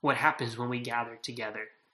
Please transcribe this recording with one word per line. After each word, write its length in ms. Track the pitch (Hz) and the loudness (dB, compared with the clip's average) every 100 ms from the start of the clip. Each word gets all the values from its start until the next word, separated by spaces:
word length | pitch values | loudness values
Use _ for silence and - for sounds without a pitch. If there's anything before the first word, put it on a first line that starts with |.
what 160 | 147 131 | 4 6
happens 400 | 147 - 120 113 | 4 4 -4 -2
when 100 | 123 | -2
we 120 | 123 | -2
gather 360 | 120 120 117 113 | -2 -2 -2 -6
together 540 | - 123 110 110 107 _ _ | -12 -6 -6 -6 -10 _ _